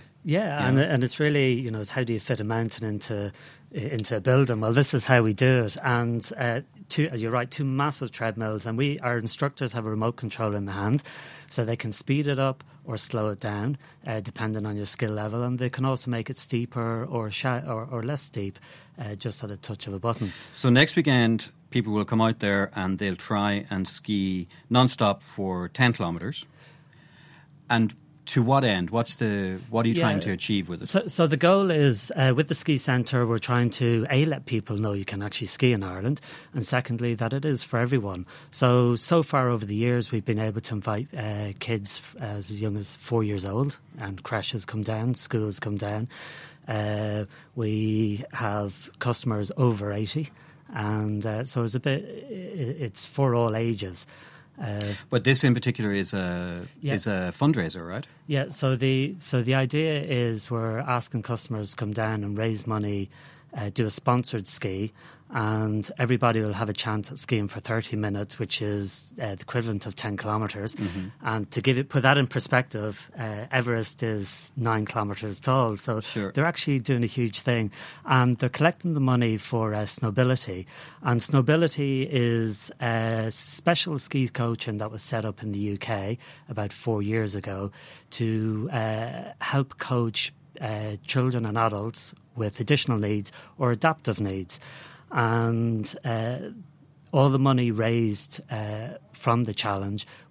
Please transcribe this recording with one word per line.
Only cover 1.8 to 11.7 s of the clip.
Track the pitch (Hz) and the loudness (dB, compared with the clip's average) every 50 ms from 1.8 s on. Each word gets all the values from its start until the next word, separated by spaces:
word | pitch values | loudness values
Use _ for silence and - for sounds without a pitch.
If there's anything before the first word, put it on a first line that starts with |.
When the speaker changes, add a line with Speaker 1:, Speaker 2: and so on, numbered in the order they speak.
| 104 101 | -6 -4
Speaker 1:
how | - 131 127 | -4 -4 -2
do | 113 117 | 0 -2
you | 107 | -4
fit | - - 123 113 | -2 -2 -2 -2
a | 107 | 0
mountain | 107 113 113 117 110 - - 113 | -2 0 0 0 -2 -4 -4 -6
into, | 107 107 101 - - 113 101 101 101 - - - - - - - - | -4 -4 -4 -4 -6 -4 -4 -4 -6 -8 -10 -20 -20 -20 -20 -20 -12
into | - 165 110 143 147 113 104 - 120 107 | -10 -8 -6 -4 -4 -4 -4 -2 -2 -2
a | |
building? | 90 131 127 135 139 123 120 110 | 2 4 6 6 6 4 2 0
Well, | 110 110 117 | 2 4 6
this | 135 139 - - | 6 4 4 4
is | 127 - | 0 4
how | - 131 120 | 6 6 6
we | 113 110 | 6 6
do | 104 - 131 127 131 123 113 | 4 4 4 4 6 4 2
it. | 104 - - | 0 -4 -4
And, | - 131 123 120 120 120 117 117 - - - | 0 0 2 2 2 2 0 -2 -2 -6 -6
uh, | - 127 120 113 131 151 _ _ - 190 - | -4 -2 -2 -2 -2 -6 _ _ -20 -10 -6
two, | - - 147 - | 0 0 0 0
as | 131 113 | 0 -2
you're | 110 113 | -2 0
right, | 120 123 120 123 | 0 0 -2 -2
two | - - 143 | -4 -4 -2
massive | 135 131 135 143 151 143 - 135 117 | 0 0 2 2 0 0 -2 -6 -8
treadmills, | - - 113 113 104 113 113 107 107 107 98 | -6 -2 -2 -2 -2 -2 -4 -4 -4 -4 -4
and | 117 110 117 | -4 -2 0
we, | 139 143 143 - | 0 0 0 -2
our | - 123 120 117 | -2 -2 0 0
instructors | 110 110 - - 147 143 - - 139 120 | -2 -4 -2 -2 -2 -2 -2 -2 -6 -4
have | - 120 110 | -4 -4 -4
a | 110 | -2
remote | 107 107 110 117 117 - | -2 0 0 0 -2 -2
control | - 107 - - 113 104 104 | -6 -8 -4 -2 -2 0 0
in | 104 101 | -2 -4
the | 98 95 | -4 -4
hand, | 101 98 110 127 147 - - - - - - - - - - | -2 0 2 2 2 0 -4 -16 -16 -16 -16 -18 -20 -18 -10
so | - - 117 | -4 -2 -2
they | 110 | -2